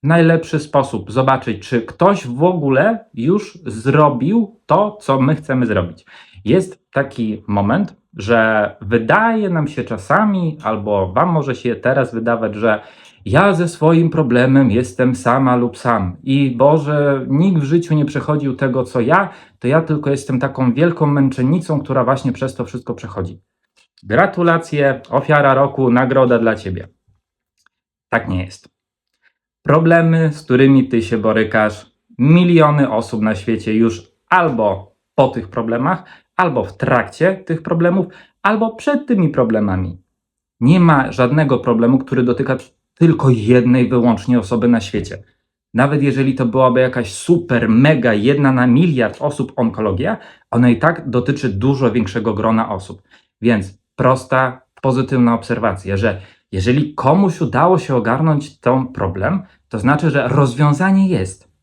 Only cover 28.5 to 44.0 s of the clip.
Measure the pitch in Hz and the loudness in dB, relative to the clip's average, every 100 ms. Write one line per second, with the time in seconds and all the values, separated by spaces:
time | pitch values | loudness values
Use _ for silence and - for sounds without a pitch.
28.5 | - _ _ _ _ _ _ _ _ _ | -14 _ _ _ _ _ _ _ _ _
29.5 | _ - 151 165 170 165 165 160 147 - | _ 0 2 4 4 4 2 0 -2 -2
30.5 | 127 135 135 117 117 110 113 107 110 110 | 2 6 4 4 -2 -2 -2 0 0 0
31.5 | 113 107 101 - _ _ - 143 165 175 | 0 0 -2 -18 _ _ -2 4 4 6
32.5 | 170 151 147 135 110 117 117 107 104 - | 4 4 4 0 0 -4 -2 -2 -2 -4
33.5 | 110 - 110 113 113 - _ _ 180 170 | -4 -2 0 0 0 -14 _ _ 2 2
34.5 | 120 107 95 - _ _ - 131 127 98 | 0 -2 -2 -8 _ _ 0 0 0 -8
35.5 | - 113 117 139 185 - - _ - 180 | -6 -4 -2 -2 -4 -8 -20 _ -2 -2
36.5 | 127 98 - 113 123 104 - 170 190 - | -2 -6 -6 -2 0 -2 -2 -2 -2 -6
37.5 | 165 - 165 175 185 - - - _ 196 | -8 -4 0 0 0 -4 -8 -20 _ -2
38.5 | 220 226 226 - 294 285 226 160 - 120 | 0 -2 -4 -2 -2 0 0 0 0 0
39.5 | 110 104 95 92 87 _ _ _ _ _ | 0 -2 -2 -6 -10 _ _ _ _ _
40.5 | _ 131 180 170 147 127 - 123 151 147 | _ 2 4 4 2 0 -2 0 2 0
41.5 | 123 - 113 117 131 131 131 127 123 131 | 0 0 0 2 2 0 -2 0 0 -2
42.5 | 131 - _ _ _ 165 - 135 120 104 | -6 -8 _ _ _ 2 4 2 2 4
43.5 | 123 120 127 123 127 | 4 4 2 2 2